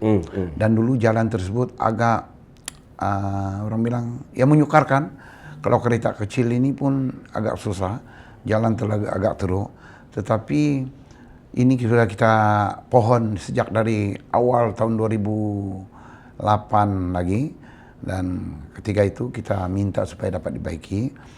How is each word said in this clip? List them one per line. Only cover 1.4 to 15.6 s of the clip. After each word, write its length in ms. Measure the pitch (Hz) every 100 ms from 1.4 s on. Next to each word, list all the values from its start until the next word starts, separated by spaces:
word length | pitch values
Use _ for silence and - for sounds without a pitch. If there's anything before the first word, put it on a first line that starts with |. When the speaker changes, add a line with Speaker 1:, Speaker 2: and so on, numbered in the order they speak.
| 92 113 123 -
Speaker 2:
agak, 480 | 110 107 117 110 - - - - - - - -
ah, 640 | 98 101 98 98 98 98
orang 180 | 107 110
bilang, 220 | 117 123 117 120 -
ya, 160 | - 131
menyukarkan. 800 | 151 147 156 135 135 165 - - - - -
Kalau 240 | - 117
kereta 320 | 117 117 113
kecil 400 | - 104 - 117
ini 160 | 120 135
pun 400 | 135 139 135 131 - -
agak 240 | - 110 110
susah, 400 | 120 92 92 110 - - - - -
jalan 320 | 110 113 107
terlalu 320 | 107 107 104
agak 320 | 98 95 -
teruk. 320 | 95 92 104 - - - -
Tetapi 480 | - 104 113 110 147 147 139 131 - - - - - - -
ini 160 | 123
sudah 320 | 131 117 120 113
kita 280 | 101 113 110 107 104 101 - -
pohon 480 | 127 110 123 110
sejak 400 | 101 - 117 113
dari 400 | 110 110 107 101 95 -
awal 400 | 107 120 123 117
tahun 220 | - 113
dua 140 | 110 110
ribu 260 | 110 104 107 107 101